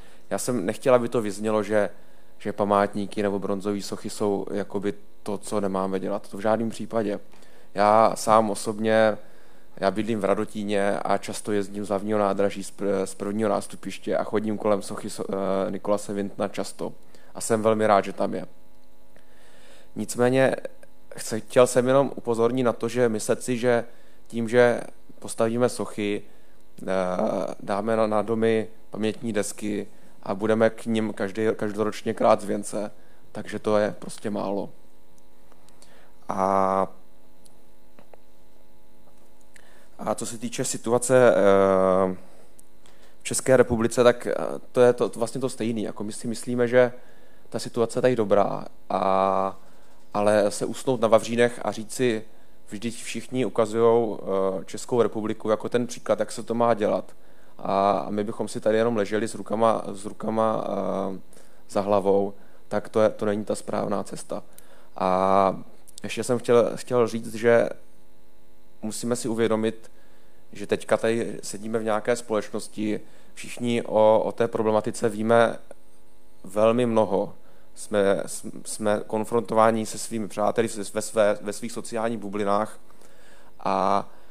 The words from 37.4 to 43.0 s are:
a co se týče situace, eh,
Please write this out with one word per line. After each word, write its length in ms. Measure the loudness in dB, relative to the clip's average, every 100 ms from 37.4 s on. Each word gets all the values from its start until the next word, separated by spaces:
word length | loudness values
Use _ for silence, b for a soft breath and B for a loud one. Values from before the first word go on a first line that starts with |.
| -12 -12 -12 -12 -12 -12 -12 -12 -10 -10 -10 -10 -10 -10 -10 -10 -12 -12 -12 -12 -12 b b b b -6
a 160 | -4
co 120 | -2 -4
se 120 | -6
týče 260 | -6 -4
situace, 680 | -4 -2 2 2 6 8 8
eh, 840 | 8 8 8 6 6 6 4 2 0 B B B B -12 -12 b b